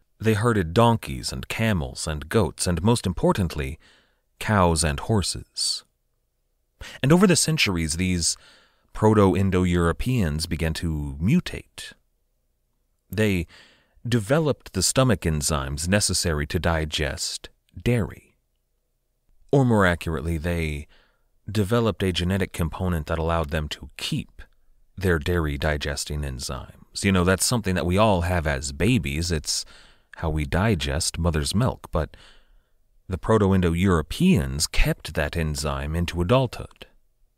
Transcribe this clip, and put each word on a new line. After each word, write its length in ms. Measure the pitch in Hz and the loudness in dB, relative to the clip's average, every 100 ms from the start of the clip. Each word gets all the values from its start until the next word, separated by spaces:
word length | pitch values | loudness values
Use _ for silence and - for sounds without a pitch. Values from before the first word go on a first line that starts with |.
| _ - | _ -4
They 160 | 107 107 | 0 2
herded 380 | 120 107 82 | 2 2 2
donkeys 600 | 92 117 113 - 65 57 | 4 4 4 -2 -10 -8
and 160 | 65 - | -8 -8
camels 580 | - 113 95 65 - - | -2 0 0 -2 -6 -8
and 220 | 76 71 | -8 -2
goats, 360 | 113 87 - - | 0 0 -2 -2
and 160 | 85 | 0
most 240 | 95 120 95 | 2 2 0
importantly, 720 | - 170 170 87 - 67 76 _ _ _ _ _ - | 0 0 2 -2 -4 -6 -8 _ _ _ _ _ -10
cows 460 | - 104 87 80 82 | 0 2 4 2 0
and 160 | 73 | -2
horses. 840 | - 110 87 - - - - - - _ _ _ _ _ _ _ _ - - - | 0 0 0 -6 -10 -6 -4 -6 -10 _ _ _ _ _ _ _ _ -20 -18 -2
And 80 | 131 | 4
over 160 | 175 202 | 6 6
the 80 | 165 | 4
centuries, 640 | - 156 - 87 80 80 | 2 0 0 0 0 0
these 400 | 92 90 82 - - - _ _ _ | 0 0 0 -4 -10 -20 _ _ _
Proto-Indo-Europeans 1500 | - 110 107 95 85 98 92 90 87 85 80 123 127 85 78 80 | 0 4 6 6 4 2 2 2 4 2 0 -2 0 0 -2 -4
began 260 | 82 82 | -2 -2
to 460 | 78 85 78 73 69 | -2 -4 -4 -4 -2
mutate. 720 | 87 175 - - - - - - _ _ _ _ _ _ _ _ _ _ _ | 2 2 0 -8 -14 -16 -18 -18 _ _ _ _ _ _ _ _ _ _ _
They 340 | 95 107 92 80 - - _ _ _ 120 | 0 0 0 -2 -10 -20 _ _ _ -2
developed 680 | 120 98 147 156 123 - | -2 2 0 0 -2 -4
the 80 | 92 | -2
stomach 400 | 87 - 131 95 | 0 2 2 2
enzymes 680 | 87 76 71 76 67 71 85 | 0 0 0 -2 -4 -6 0
necessary 600 | 104 - 92 90 76 73 | 0 0 -2 -2 -2 -2
to 100 | 87 | -2
digest 920 | 85 82 78 - 71 - - - - _ _ 90 | 0 0 -2 -4 -4 -4 -8 -10 -14 _ _ -6
dairy. 580 | 120 120 85 - - _ _ _ _ _ _ _ _ _ _ _ _ | -2 0 -2 -8 -20 _ _ _ _ _ _ _ _ _ _ _ _
Or 140 | 143 127 | 2 4
more 200 | 110 92 | 6 4
accurately, 540 | 85 - 78 80 82 | 2 -2 -4 -2 -2
they 480 | 85 85 78 73 71 _ _ _ _ _ - | -2 -2 -2 -6 -10 _ _ _ _ _ -6
developed 540 | 104 95 117 113 95 | -2 0 2 2 0
a 100 | - | 0
genetic 420 | 85 87 95 95 | 0 0 0 -2
component 520 | - 80 - 92 85 76 | -2 -4 -2 -2 -2 -2
that 140 | 80 | -2
allowed 320 | 80 82 76 | -2 -2 -2
them 160 | 78 76 | -4 -6
to 240 | - - - | -10 -14 -12
keep 440 | - 151 - - - _ _ _ _ - | -6 -6 -8 -14 -20 _ _ _ _ -4
their 220 | 92 82 | 0 2
dairy 400 | 76 87 78 71 | 2 0 0 0
digesting 640 | 78 76 76 69 - 73 | -2 -2 -4 -6 -6 -6
enzymes. 800 | 71 65 - 64 - - - - | -6 -6 -8 -10 -12 -20 -16 -4
You 80 | 98 | 2
know, 120 | 95 | 4
that's 220 | 87 95 - | 4 2 2
something 300 | 120 98 92 | 0 0 -2
that 100 | 82 | 0
we 140 | 92 | 2
all 220 | 110 92 | 4 2
have 260 | 85 90 78 | 0 -2 -2
as 240 | 69 71 | -4 -6
babies. 600 | 71 95 127 71 71 85 | -2 0 0 0 -2 -2
It's 320 | 78 - - - - - _ _ - | -4 -4 -6 -8 -16 -20 _ _ -8
how 160 | 82 | -4
we 120 | 78 | -2
digest 760 | 71 82 110 92 73 71 - - | -2 0 0 0 -2 -4 -4 -2
mother's 340 | 85 78 71 | 0 0 0
milk, 340 | 95 123 - - | 0 -2 -4 -6
but 260 | 85 76 - - - _ _ _ _ _ _ - | -4 -4 -8 -20 -20 _ _ _ _ _ _ -8
the 120 | 90 | -4
Proto-Indo-Europeans 1500 | - 110 98 95 87 85 98 85 76 - 180 156 67 69 - | 2 4 4 4 2 2 2 2 0 0 2 4 2 -4 0
kept 480 | - 151 160 - | 2 2 0 -6
that 240 | 80 73 85 | -4 -2 -2
enzyme 580 | 78 73 73 69 73 82 | -2 -2 -4 -4 -4 -2
into 240 | 85 87 | -2 -2
adulthood. 680 | 87 127 127 - - - - _ _ _ _ | 2 2 2 -6 -16 -18 -20 _ _ _ _